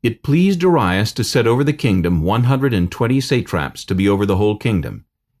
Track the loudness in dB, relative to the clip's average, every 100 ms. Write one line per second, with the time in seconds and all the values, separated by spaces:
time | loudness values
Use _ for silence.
0 | -2 -4 0 2 2 2 2 2 2 0
1 | -2 -2 -2 0 2 2 0 0 0 0
2 | 2 0 0 0 2 2 0 0 -2 -2
3 | -2 0 0 -2 -2 -4 -4 -10 -6 0
4 | 2 2 0 2 0 0 -2 -2 -4 -12
5 | _ _ _ _